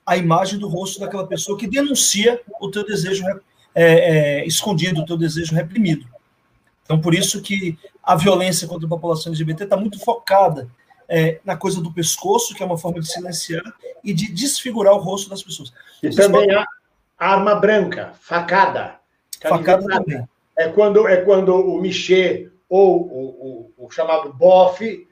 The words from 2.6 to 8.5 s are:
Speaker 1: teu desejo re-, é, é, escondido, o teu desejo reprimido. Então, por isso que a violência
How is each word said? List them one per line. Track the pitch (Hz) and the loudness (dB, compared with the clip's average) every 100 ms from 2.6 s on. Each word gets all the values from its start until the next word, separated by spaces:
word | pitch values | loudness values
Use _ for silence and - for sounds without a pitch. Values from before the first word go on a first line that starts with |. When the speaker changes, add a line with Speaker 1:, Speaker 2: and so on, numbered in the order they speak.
| 202 | -8
Speaker 1:
teu | 208 208 | -8 -4
desejo | 185 180 196 | -4 -2 -4
re-, | 185 196 _ _ _ | -4 -8 _ _ _
é, | 170 165 165 175 156 147 143 | 4 6 6 6 2 2 -2
é, | 165 | -4
escondido, | 160 214 170 180 160 | -4 -2 -2 -2 -2
o | 156 | -4
teu | 170 | -4
desejo | 165 156 160 160 | -2 -4 -4 -4
reprimido. | 165 196 190 147 - - _ _ _ _ _ _ | -2 -2 0 -2 -6 -20 _ _ _ _ _ _
Então, | - 156 | -2 0
por | 170 170 | 2 0
isso | - 208 | 0 -6
que | - 196 180 160 - _ | -6 -6 -6 -10 -16 _
a | - 175 | 0 2
violência | 196 175 185 | 4 2 2